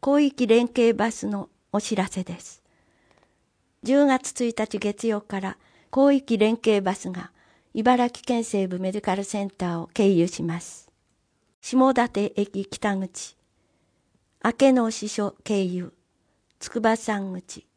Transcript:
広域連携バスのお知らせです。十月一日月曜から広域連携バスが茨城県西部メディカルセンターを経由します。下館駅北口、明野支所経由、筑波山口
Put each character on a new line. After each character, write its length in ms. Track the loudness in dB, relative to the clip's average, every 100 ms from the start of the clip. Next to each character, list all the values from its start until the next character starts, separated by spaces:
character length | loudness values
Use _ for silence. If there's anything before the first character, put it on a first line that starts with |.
広 220 | 2 4 2
域 220 | 0 2
連 200 | 4 4
携 260 | 2 2
バ 180 | 2 -2
ス 160 | -4 -8
の 220 | -8 -10 _ _
お 100 | -6
知 140 | -2 -2
ら 120 | -2
せ 160 | -4
で 160 | -8 -12
す。 220 | -16 -20 _ _ _ _ _ _ _ _ _ _ _ _
十 220 | 0 4 4
月 400 | 2 -2 -4 -4
一 120 | -2
日 200 | -4 -2
月 300 | -4 -2 -2
曜 140 | -2
か 180 | -4 -8
ら 180 | -6 -10 _ _ _
広 220 | 4 4 4
域 220 | 2 2
連 200 | 2 2
携 240 | 2 2
バ 140 | 0 -4
ス 140 | -8
が 220 | -10 -14 _ _ _ _
茨 340 | -2 2 4 2
城 120 | -2
県 220 | -4 -4
西 240 | -2 -2 -2
部 120 | -2
メ 120 | -4
デ 80 | -4
ィ 20 |
カ 140 | -4 -4
ル 80 |
セ 200 | -4 -6
ン 60 | -6
タ 280 | _ -4 -4
ー 20 |
を 80 | -6
経 220 | 2 4
由 180 | 4 2
し 160 | 0
ま 160 | -6 -6
す。 320 | -10 -20 _ _ _ _ _ _ _ _
下 320 | -2 4 4
館 400 | 4 0 0 -2 -2
駅 300 | -4 -4 -8
北 320 | -6 -4 -4
口、 400 | -6 -10 -18 _ _ _ _ _ _ _ _ _ _ _
明 300 | -4 4 4
野 180 | 4 2
支 180 | -4 -8
所 260 | -4 -6 -6
経 200 | -4 -2
由、 300 | -2 -4 -10 _ _ _ _ _ _ _
筑 220 | -10 -2
波 140 | 0 0
山 360 | -2 -6 -6
口 340 | -10 -14 -20 _